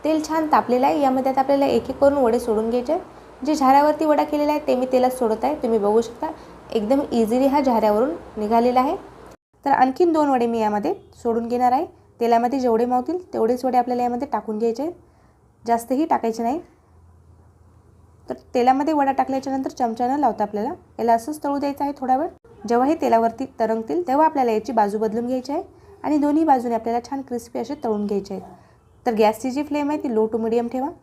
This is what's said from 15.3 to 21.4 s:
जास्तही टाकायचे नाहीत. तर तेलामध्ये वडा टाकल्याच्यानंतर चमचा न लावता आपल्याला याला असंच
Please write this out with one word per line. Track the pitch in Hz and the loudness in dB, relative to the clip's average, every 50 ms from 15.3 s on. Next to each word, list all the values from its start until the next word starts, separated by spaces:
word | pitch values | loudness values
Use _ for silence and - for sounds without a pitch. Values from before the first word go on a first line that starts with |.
| _ _ _ _ _ _ _ | _ _ _ _ _ _ _
जास्तही | 233 233 233 233 - 262 262 320 | -2 -2 -2 0 -2 -2 -2 0
टाकायचे | 330 - - - 226 226 233 233 | 0 -2 -2 -2 -4 -4 -2 -4
नाहीत. | 233 269 349 - _ _ _ _ _ _ - _ - _ _ _ _ - _ _ - _ _ _ - _ _ _ _ _ _ - _ _ _ _ - | -4 -4 -6 -8 _ _ _ _ _ _ -20 _ -20 _ _ _ _ -20 _ _ -20 _ _ _ -20 _ _ _ _ _ _ -20 _ _ _ _ -14
तर | - - - - - | -14 -14 -14 -4 -2
तेलामध्ये | 254 240 254 262 269 294 302 320 | 2 4 4 4 2 2 0 2
वडा | 294 277 269 | 2 0 0
टाकल्याच्यानंतर | 262 262 262 262 269 269 262 277 269 269 269 311 | 0 -2 -2 -2 -2 -4 -4 -4 -4 -4 -4 -6
चमचा | - - 254 226 226 226 247 | -4 -4 -4 -4 -2 -2 -2
न | 247 269 294 | -2 0 0
लावता | 294 233 208 - 214 | 0 0 0 0 -4
आपल्याला | 208 214 208 208 269 359 - - _ _ - | -4 -4 -6 -6 -6 -8 -10 -16 _ _ -4
याला | 220 233 233 | 2 2 2
असंच | 226 233 311 302 302 | 2 0 -6 -10 -6